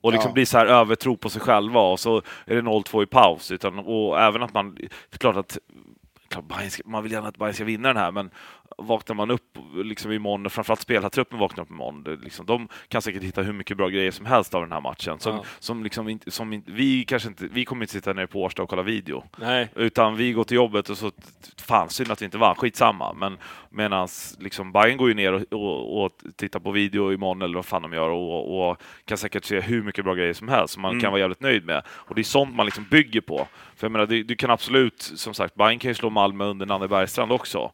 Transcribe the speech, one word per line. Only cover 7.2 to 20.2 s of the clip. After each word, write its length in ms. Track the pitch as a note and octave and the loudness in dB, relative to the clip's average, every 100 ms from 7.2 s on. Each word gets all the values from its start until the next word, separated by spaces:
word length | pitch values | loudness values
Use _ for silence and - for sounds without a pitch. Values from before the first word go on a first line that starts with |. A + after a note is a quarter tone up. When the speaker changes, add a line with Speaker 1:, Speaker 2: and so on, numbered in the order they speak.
| G#2+ | -8
Speaker 1:
att 80 | G#2 | -4
Bayern 160 | G#2+ | -4
ska 100 | G2 | -4
vinna 240 | A2 A2 B2+ | -4 0 0
den 80 | A#2+ | 2
här, 140 | F2+ | 0
men 180 | F#2+ F#2+ - - - _ - | -2 -8 -10 -20 -20 _ -16
vaknar 380 | G#2+ A2+ - A2 | -2 -2 -2 -4
man 140 | G#2+ | 0
upp 280 | B2 _ - C#2+ D#2 | 0 _ -20 -14 -8
liksom 280 | G#2 G#2+ G#2+ | -8 -8 -4
imorgon, 340 | G#2+ G#2 G#2 G2+ | -4 -2 -4 -4
och 60 | |
framförallt 280 | - G#2+ A2 | -6 -2 -2
spelartruppen 580 | - A#2 G2 - B2+ A#2+ | 2 0 2 -2 -2 0
vaknar 260 | G2 - | -2 -2
upp 60 | E2+ | -14
imorgon, 320 | E2 B1+ D2 | -10 -10 -10
det, 140 | D2 D#2 | -10 -10
liksom, 300 | B1+ - F2 | -10 -16 -2
de 220 | A#2+ A#2 - - | -2 -2 -16 -6
kan 140 | A#2 | -4
säkert 200 | A2 F#2+ | -4 -6
hitta 200 | F#2 F#2 | -6 -4
hur 100 | G2 | -4
mycket 240 | G#2 F#2+ G2 | -6 -8 -2
bra 120 | F#2+ | 0
grejer 220 | G2 F#2+ | 2 -2
som 160 | F2+ G#2 | -2 2
helst 280 | B2+ F#2+ | 2 2
av 80 | F#2 | -2
den 100 | E2+ | -4
här 80 | D#2+ | -6
matchen. 380 | C2+ C#2 - D#2 | -6 -8 -8 -6
Som, 180 | A2+ G#2+ | -6 -6
Speaker 3:
Ja. 80 | G2 - | -10 -16
Speaker 1:
som 260 | - A#2 | -10 -8
liksom 240 | G#2+ A#2 A2 | -6 -6 -8
inte, 220 | A2 - | -8 -10
som 220 | - A2 | -10 -8
inte, 180 | G#2+ - | -10 -12
vi 320 | G2+ C3+ C3 | -2 2 2
kanske 240 | A#2+ B2+ A2 | 0 -4 -4
inte, 200 | F#2+ F#2 | -10 -8
vi 120 | A#2 | -6
kommer 180 | B2 B2+ | -6 -6
inte 100 | A2 | -6
sitta 200 | G2+ F#2+ | -6 -4
ner 140 | F#2+ F#2 | -4 -4
på 160 | G2 | -4
Årsta 200 | F#2 - | -4 -4
och 60 | F2 | -6
kolla 140 | F#2 | -4
video. 420 | F#2 A2 F2 C2 - - | -2 -4 -6 -10 -12 -10
Speaker 3:
Nej. 320 | A2+ B2 A2+ | -2 0 -2
Speaker 1:
Utan 420 | - A2+ - A2+ | -2 0 4 2
vi 160 | A2 | 4